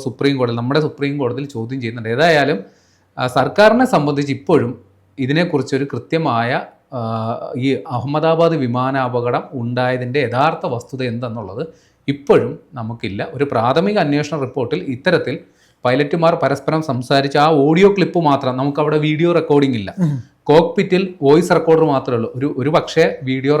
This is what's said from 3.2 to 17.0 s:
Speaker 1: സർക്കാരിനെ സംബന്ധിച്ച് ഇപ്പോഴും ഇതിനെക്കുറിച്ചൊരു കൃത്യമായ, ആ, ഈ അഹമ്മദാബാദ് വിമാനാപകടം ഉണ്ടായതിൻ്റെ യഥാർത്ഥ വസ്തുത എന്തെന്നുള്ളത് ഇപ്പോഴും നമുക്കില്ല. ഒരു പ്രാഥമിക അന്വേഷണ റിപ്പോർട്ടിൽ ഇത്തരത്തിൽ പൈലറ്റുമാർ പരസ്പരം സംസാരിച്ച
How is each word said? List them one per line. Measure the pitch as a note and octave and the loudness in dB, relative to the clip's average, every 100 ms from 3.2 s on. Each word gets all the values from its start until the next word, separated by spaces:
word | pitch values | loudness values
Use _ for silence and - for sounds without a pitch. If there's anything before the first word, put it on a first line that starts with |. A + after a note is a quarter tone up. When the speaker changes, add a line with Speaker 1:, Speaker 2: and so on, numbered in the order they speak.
| B2+ C3+ | -2 0
Speaker 1:
സർക്കാരിനെ | C#3 E3+ G#3+ A#3 B3+ | 0 4 6 6 4
സംബന്ധിച്ച് | E3+ D3 C#3+ C#3+ B2+ | 2 0 -2 -2 -4
ഇപ്പോഴും | - D3+ A#2 B2 - _ _ - C3 | 0 2 2 -6 -16 _ _ -6 -2
ഇതിനെക്കുറിച്ചൊരു | D3 F3 C#3+ - C3+ C#3 | 0 0 -2 -2 -4 -4
കൃത്യമായ, | A#2+ - E3 D#3 A#2 A#2+ D#3 - _ _ C3 | -8 -6 -4 -2 -2 -2 -4 -6 _ _ -8
ആ, | A2+ A2+ A2+ A#2+ - B2+ C3+ | -6 -6 -6 -6 -8 -4 -2
ഈ | B2+ - B2+ | -2 -4 -6
അഹമ്മദാബാദ് | C3+ D3+ D#3+ D#3+ E3 D#3+ | -4 -2 0 2 2 2
വിമാനാപകടം | B2 B2 C3 C3+ B2+ B2 A#2+ C#3+ - C#3 | -2 -2 -2 -2 -2 -2 -2 -2 -4 -8
ഉണ്ടായതിൻ്റെ | A#2 B2 B2+ B2+ B2 C#3 A#2+ | -4 -2 0 -2 -2 -2 -2
യഥാർത്ഥ | A#2+ D3+ F3 F#3 A#2+ | 0 0 0 -6 -8
വസ്തുത | - B2+ B2+ | -8 -8 -6
എന്തെന്നുള്ളത് | A#2 A#2+ A2+ G2 G#2 E3 - _ _ - | -6 -8 -10 -10 -10 -12 -12 _ _ -8
ഇപ്പോഴും | C#3+ - - - D3+ - C3 | -6 2 2 2 -6 -14 -12
നമുക്കില്ല. | A2 A#2 A2 G2 - B2+ | -10 -8 -8 -8 -8 -4
ഒരു | C#3+ | -2
പ്രാഥമിക | A2+ A#2 C#3+ G3 G#3 D3 | 0 0 0 0 0 0
അന്വേഷണ | C#3+ D3 D#3+ B2+ | 0 -2 -4 -6
റിപ്പോർട്ടിൽ | C#3+ A#2 E3 F3 A#2+ | -4 -4 -4 -6 -4
ഇത്തരത്തിൽ | F#3 - - - - _ _ _ B2 | 0 0 -2 -8 -12 _ _ _ -2
പൈലറ്റുമാർ | C3 C#3+ E3+ E3 E3 | 0 0 2 2 2
പരസ്പരം | C3+ C#3 - D#3 D#3 | 0 -2 -2 -2 -2
സംസാരിച്ച | B2+ | -6